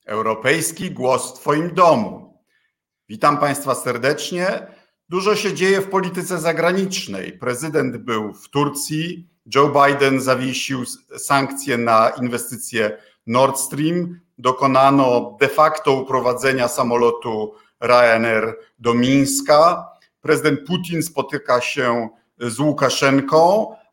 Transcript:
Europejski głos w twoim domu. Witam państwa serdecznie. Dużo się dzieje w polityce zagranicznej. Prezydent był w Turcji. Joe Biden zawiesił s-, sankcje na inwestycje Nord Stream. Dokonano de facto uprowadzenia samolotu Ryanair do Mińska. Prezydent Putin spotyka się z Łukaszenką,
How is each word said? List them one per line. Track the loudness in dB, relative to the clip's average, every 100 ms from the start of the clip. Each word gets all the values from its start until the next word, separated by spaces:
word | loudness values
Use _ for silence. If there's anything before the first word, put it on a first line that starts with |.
| -8
Europejski | -4 -2 -2 0 0 -2 -8 -10
głos | -4 0 0 -2
w | -6
twoim | -2 -2 -2
domu. | 4 4 4 0 -10 -18 _ _ _ _ _ _ _ _
Witam | 0 2 2
państwa | 0 -2 -4 -4
serdecznie. | -4 -2 -2 -2 -4 -4 -4 -4 -10 -20 _ _ _
Dużo | -4 0 0
się | -2
dzieje | 0 0 0
w | 0
polityce | -2 -2 -6 -6 -4
zagranicznej. | -2 0 0 0 -2 -6 -8 -10 -10
Prezydent | -8 -6 -6 -2 -2 -2 -6
był | -6 -4 -6
w | -12 -6
Turcji. | -2 -2 -2 -6 -6 -6 -10 -18 _ -2 2
Joe | 4
Biden | 4 4 4 2 2
zawiesił | 0 -2 -2 -6 -6 -6
s-, | -8 -14 _ -14 -2
sankcje | 0 0 -6 -4 -2
na | 2 4 4
inwestycje | 0 -6 -6 -8 -12 -8 -4 -4 -4 _ _ -2
Nord | 2 2 0
Stream. | -6 -4 -2 -2 -6 -10 _ -4
Dokonano | -2 0 0 4 4 4 4 2 -2 -2
de | 0
facto | 4 2 2 0
uprowadzenia | 0 0 0 0 0 0 0 -2
samolotu | -2 0 2 2 0 -4 -6 -6 -10 _ _
Ryanair | 2 4 6 4 2 0 -2 -8 -18 _
do | -2
Mińska. | 2 2 2 2 -2 2 6 6 2 -6 -20 _ _
Prezydent | 0 2 2 -2 -2
Putin | -6 -4 -6
spotyka | -4 -6 -6 -6 0 0
się | 0 -2 0 0 -4 -12 _ _
z | -8 -2
Łukaszenką, | -2 2 0 2 2 2 4 4 6 4 -2 -10 _